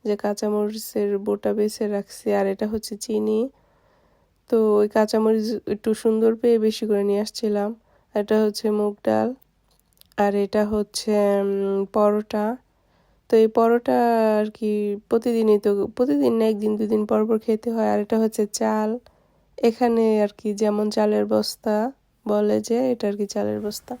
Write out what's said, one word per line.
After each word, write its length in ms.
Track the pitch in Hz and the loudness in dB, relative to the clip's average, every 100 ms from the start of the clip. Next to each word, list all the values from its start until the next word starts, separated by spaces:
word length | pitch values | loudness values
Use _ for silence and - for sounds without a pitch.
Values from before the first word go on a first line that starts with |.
যে 100 | 220 208 | -4 -2
কাঁচামরিচের 840 | 208 208 208 208 208 220 - 214 202 202 208 | -2 -2 -2 0 -2 -4 -8 -4 -2 -2 -2
বোটা 240 | 208 214 208 | -2 -2 0
বেছে 260 | 214 - 208 | -2 -2 -4
রাখছি। 320 | 202 202 - 220 202 | -4 -8 -8 -2 0
আর 80 | 196 | 0
এটা 120 | 196 214 | -2 -4
হচ্ছে 220 | 214 - 202 | -6 -8 -12
চিনি। 360 | - 214 214 214 262 _ _ _ _ _ _ _ _ _ _ | -4 -2 0 -2 -2 _ _ _ _ _ _ _ _ _ _
তো 60 | 233 214 208 | 2 4 4
ওই 80 | 208 226 | 2 2
কাঁচামরিচ 520 | 214 220 220 220 214 208 - | 2 2 2 2 0 -6 -6
একটু 160 | 208 220 220 | -4 -2 0
সুন্দর 300 | 226 220 226 226 | 0 2 2 2
পেয়ে 160 | 240 233 214 | 2 4 2
বেশি 180 | 220 220 | -2 -2
করে 120 | 202 202 | 0 2
নিয়ে 120 | 202 | 0
আসছিলাম। 460 | 214 - 214 202 202 226 _ _ _ | -2 -4 -2 -2 -2 -6 _ _ _
এটা 220 | 214 208 220 | -6 0 2
হচ্ছে 220 | 214 208 220 208 | 2 -2 -2 0
মুগ 160 | 208 208 - | -2 -2 -2
ডাল, 220 | 110 220 269 _ _ _ _ _ _ _ - | 0 0 -6 _ _ _ _ _ _ _ 0
আর 80 | 202 202 | 0 2
এটা 180 | 202 214 208 | 0 0 0
হচ্ছে, 420 | 214 208 - - 208 202 202 | -2 -4 -6 -2 2 2 2
উম, 380 | 196 196 196 196 196 | 0 -2 -2 -2 -2
পরোটা। 500 | 220 208 208 214 208 208 254 _ _ _ _ _ _ _ | 2 2 2 -2 -4 -4 -6 _ _ _ _ _ _ _
তো 20 | 226 | 4
এই 60 | 220 226 | 4 4
পরোটা 420 | 226 240 240 247 240 226 220 214 | 4 2 2 2 2 2 2 2
আর 80 | 214 214 | -2 -4
কি 160 | 214 208 208 202 _ | -4 -2 -4 -6 _
প্রতিদিনই 500 | 233 240 226 214 208 | -2 0 0 2 2
তো, 60 | 208 202 196 - | 2 0 -2 -2
প্রতিদিন 360 | 247 285 262 226 | 0 2 2 2
না, 60 | 220 | 0
একদিন 200 | 208 214 208 | 0 -2 -2
দুদিন 220 | 214 214 214 | 0 -2 0
পর 100 | 214 214 | 0 0
পর 80 | 220 - | -2 -2
খেতে 220 | 220 240 226 | -4 -2 -2
হয়। 120 | 214 | 0
আর 40 | 208 | 0
এটা 120 | 208 220 | 0 0
হচ্ছে 200 | 220 220 208 - | 0 -2 -4 -2
চাল, 300 | 220 214 214 240 _ _ _ _ _ - 233 | -2 0 -2 -6 _ _ _ _ _ -2 0
এখানে 360 | 226 240 226 220 214 | 2 0 2 2 2
আর 80 | 208 - | 0 -2
কি 100 | 214 208 | -6 -2
যেমন 240 | 214 208 214 214 | 0 0 -2 0
চালের 280 | 208 214 208 | 0 0 0
বস্তা 420 | 214 214 - 220 214 233 - _ _ 220 | 0 -2 -6 -4 -2 -2 -8 _ _ -4
বলে 300 | 208 208 214 214 | 0 2 0 0
যে, 100 | 233 262 | -2 0
এটা 120 | 233 208 | 0 -2
আর 60 | 208 | -4
কি 60 | 202 | -4
চালের 240 | 208 208 208 208 | -4 -4 -4 -6
বস্তা। 280 | 214 - 240 | -10 -14 -16